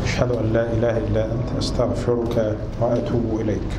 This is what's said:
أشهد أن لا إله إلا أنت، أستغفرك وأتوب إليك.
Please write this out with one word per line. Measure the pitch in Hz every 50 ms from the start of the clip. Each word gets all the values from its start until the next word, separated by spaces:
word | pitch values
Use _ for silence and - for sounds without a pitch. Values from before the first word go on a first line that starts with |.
| -
أشهد | - - - 131 123
أن | 123 117 110 110
لا | 110 117 117 113
إله | 113 110 120 117 110 117
إلا | 107 104 104 110 110
أنت، | 107 117 120 - - - 139
أستغفرك | - - - - 120 110 - - - - 120 120 117 113 120 117 110 107 104 101 - - - -
وأتوب | 117 123 120 120 117 - 127 117 113 113 110 110
إليك. | 110 107 98 92 - - -